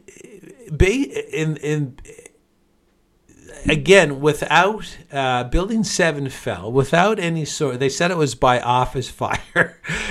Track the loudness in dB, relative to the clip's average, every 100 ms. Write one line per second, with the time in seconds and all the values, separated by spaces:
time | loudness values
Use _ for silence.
0 | -16 -20 -20 -20 -20 -20 -6 2 2 2
1 | -2 -6 -6 -4 -4 -4 -4 -2 -4 -8
2 | -20 -20 -20 _ _ _ _ _ _ _
3 | _ _ _ -20 -20 -6 -2 0 6 6
4 | 6 2 0 0 2 4 4 0 -8 -16
5 | -10 -4 -2 -2 0 -2 0 -2 -2 0
6 | 0 0 -6 -6 -6 -6 -2 0 2 2
7 | 2 0 -2 -4 -4 -4 -4 -2 -2 0
8 | -2 0 -2 2 2 4 2 0 0 -4
9 | -8 -6 -6 -6 -4 -2 -2 -4 -10 -8
10 | -6